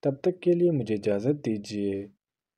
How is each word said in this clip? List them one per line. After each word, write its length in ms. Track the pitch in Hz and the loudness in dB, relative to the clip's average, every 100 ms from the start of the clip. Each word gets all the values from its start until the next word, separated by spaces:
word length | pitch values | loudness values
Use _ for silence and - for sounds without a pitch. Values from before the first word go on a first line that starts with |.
तब 180 | 143 - | -4 0
तक 140 | 185 180 | -2 0
के 120 | 180 | 2
लिए 160 | 175 175 | 4 4
मुझे 240 | 151 110 | 2 0
इजाज़त 480 | 107 104 101 120 147 | 0 0 0 0 0
दीजिए। 680 | 127 110 104 104 101 98 101 _ _ _ _ | -2 -4 -4 -4 -2 -4 -8 _ _ _ _